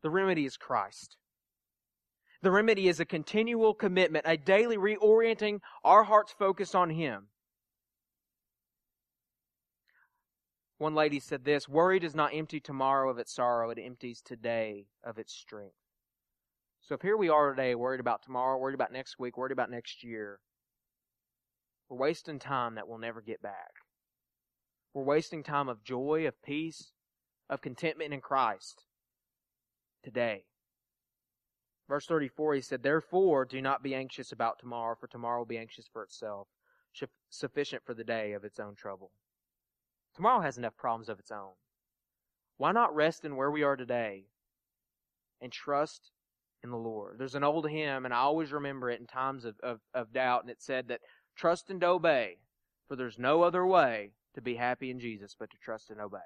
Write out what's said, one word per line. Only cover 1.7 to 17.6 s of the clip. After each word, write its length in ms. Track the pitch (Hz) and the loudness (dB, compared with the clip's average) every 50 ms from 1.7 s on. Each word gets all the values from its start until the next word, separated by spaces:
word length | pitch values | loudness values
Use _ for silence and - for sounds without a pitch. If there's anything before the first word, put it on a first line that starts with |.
| _ _ _ _ _ _ _ _ _ _ _ _ _ _ - | _ _ _ _ _ _ _ _ _ _ _ _ _ _ 2
The 80 | 190 | 4
remedy 360 | 180 196 214 226 226 196 190 185 | 6 6 6 6 4 6 6 4
is 120 | 175 - | 4 4
a 60 | 165 | 0
continual 680 | - - 165 151 - - 208 226 233 240 226 220 220 214 | -2 -2 -4 -4 0 0 0 2 2 2 4 4 4 4
commitment, 520 | 214 - 202 180 185 185 170 156 160 - 160 | 4 0 0 4 4 4 4 4 0 2 2
a 100 | 165 160 | 0 0
daily 400 | 139 160 190 202 233 240 233 208 | 4 4 6 6 6 4 2 0
reorienting 800 | 190 208 214 190 202 214 214 226 226 226 226 220 214 214 208 202 - - - - _ | 2 0 0 4 6 8 8 8 8 4 2 0 0 -2 -2 -4 -8 -14 -20 -2 _
our 200 | - 175 208 220 | 10 10 10 10
heart's 280 | 208 220 214 208 - | 10 8 6 6 6
focus 440 | - - 208 196 190 190 196 175 - | -2 0 2 2 2 2 -2 0 2
on 160 | 190 180 170 | 2 2 4
Him. 380 | 156 160 165 143 113 98 101 104 _ _ _ _ _ _ _ _ _ _ _ _ _ _ _ _ _ _ _ _ _ _ _ _ _ _ _ _ _ _ _ _ _ _ _ _ _ _ _ _ _ _ _ _ _ _ _ _ _ _ _ _ _ _ _ _ _ _ _ _ _ _ _ _ _ _ _ _ _ _ | 2 -2 -2 -2 -4 -4 -8 -14 _ _ _ _ _ _ _ _ _ _ _ _ _ _ _ _ _ _ _ _ _ _ _ _ _ _ _ _ _ _ _ _ _ _ _ _ _ _ _ _ _ _ _ _ _ _ _ _ _ _ _ _ _ _ _ _ _ _ _ _ _ _ _ _ _ _ _ _ _ _
One 160 | 151 156 156 | -4 -2 2
lady 260 | 156 156 151 147 139 | 4 2 2 2 -2
said 240 | - - 151 135 123 | -6 -6 -8 -6 0
this, 240 | 143 147 143 - - | 0 0 0 0 0
"Worry 300 | 135 151 170 185 185 190 | 2 4 6 6 6 4
does 160 | 175 165 135 | 2 0 0
not 220 | 151 151 143 123 | 0 0 0 0
empty 240 | 156 156 151 - 151 | -2 -6 -6 -8 -10
tomorrow 500 | - - 143 135 135 135 139 135 135 135 | -10 -8 -4 -2 0 2 2 2 2 0
of 80 | 127 117 | 0 -2
its 160 | 117 - - | -6 -10 -4
sorrow, 380 | - 127 123 120 117 117 113 | -2 0 2 2 2 0 -2
it 80 | 117 110 | -4 -8
empties 420 | 101 123 127 _ - 123 117 - | -10 -14 -14 _ -12 -12 -12 -12
today 640 | _ - 127 117 110 117 117 117 110 110 104 101 101 _ _ _ _ | _ -16 -16 -8 -4 -4 -2 -2 -2 -4 -6 -10 -14 _ _ _ _
of 140 | 117 110 107 | -14 -12 -12
its 160 | 113 - - | -14 -14 -14
strength." 400 | - - _ - 107 101 98 _ _ _ _ _ _ _ _ _ _ _ _ _ _ _ _ _ _ _ _ _ _ | -20 -18 _ -16 -16 -16 -16 _ _ _ _ _ _ _ _ _ _ _ _ _ _ _ _ _ _ _ _ _ _
So 140 | _ _ 147 | _ _ -10
if 80 | 131 | -6
here 160 | - 185 208 220 | -2 0 0 2
we 100 | 202 170 | 4 4
are 220 | 156 151 147 143 | 6 6 6 4
today, 240 | 135 131 | 2 0